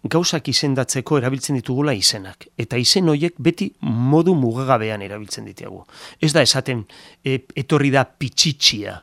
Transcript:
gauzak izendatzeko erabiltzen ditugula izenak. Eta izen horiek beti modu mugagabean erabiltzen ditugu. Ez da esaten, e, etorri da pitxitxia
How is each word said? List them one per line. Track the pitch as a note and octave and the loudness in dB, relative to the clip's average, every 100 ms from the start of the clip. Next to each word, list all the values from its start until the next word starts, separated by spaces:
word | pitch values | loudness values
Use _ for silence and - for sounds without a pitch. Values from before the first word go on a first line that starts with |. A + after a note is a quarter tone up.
gauzak | - D#3+ F3 D#3+ - | 0 0 0 -2 -2
izendatzeko | - D3 C3+ B2+ C3+ - D3+ | 0 0 0 -2 -4 0 0
erabiltzen | B2 C3+ - C3+ | 2 -4 -4 -4
ditugula | - C3 D3 | -2 -2 0
izenak. | A2 - A2 F#2+ - - - | 0 0 -2 -12 -18 -20 -10
Eta | A2+ A#2+ | -4 0
izen | A#2+ G3 E3+ | 2 2 2
horiek | D3 E3+ - | 2 0 0
beti | B2+ - G3 _ | -2 0 -6 _
modu | - A#2 B2+ D3+ E3+ | -4 0 4 4 4
mugagabean | E3+ A#2+ A#2 C3+ B2 A2 G#2+ | 4 2 -2 0 0 0 -6
erabiltzen | G2 G#2+ G#2+ - G#2+ | -8 -10 -12 -12 -14
ditugu. | - - F#2+ - - - - | -16 -16 -16 -20 -20 -20 -2
Ez | D#3 | 2
da | D#3 | 4
esaten, | A#2+ C3+ B2 B2 G2+ - - - | 4 2 -2 -6 -6 -18 -20 -8
e, | C#3 C3 - | -4 -4 -4
etorri | - B2+ D3+ C#3 | -10 0 2 4
da | C3+ | 2
pitxitxia | B2+ _ C3 - E3 C3+ - G#2+ G2+ F#2+ | 0 _ -6 0 0 2 0 0 -8 -12